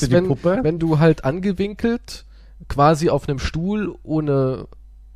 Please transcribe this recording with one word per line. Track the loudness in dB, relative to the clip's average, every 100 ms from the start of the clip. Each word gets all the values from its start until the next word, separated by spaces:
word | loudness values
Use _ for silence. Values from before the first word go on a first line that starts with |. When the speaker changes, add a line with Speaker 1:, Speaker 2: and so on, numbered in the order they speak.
Speaker 1:
ist, | 2
Speaker 2:
die |
Speaker 1:
wenn, | 2 2
Speaker 2:
Puppe? | 0 0 0
Speaker 1:
wenn | 0 0
du | 0 4
halt | 4 4
angewinkelt | -2 -2 -2 -2 -4 -2 -2 -2 -6 -18 -20 -20 -20 -18 -6
quasi | 2 4 4 2
auf | 0 -2
einem | -4
Stuhl | -4 -4 -4 -4 -4 -8
ohne | -6 -2 0 0 0 -4 -10 -18 -20 -20 -20